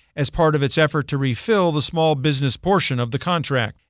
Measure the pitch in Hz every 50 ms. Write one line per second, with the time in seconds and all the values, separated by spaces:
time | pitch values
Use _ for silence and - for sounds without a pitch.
0 | _ _ - 151 143 - - - 165 156 151 143 139 131 - 160 156 151 - 156
1 | 135 - 147 139 135 131 120 - - - 226 202 180 170 151 147 127 - 170 165
2 | 160 160 156 135 127 151 143 135 143 135 - - - 175 202 180 - - 135 123
3 | 120 117 120 135 - 180 180 170 131 - 143 127 113 104 - _ _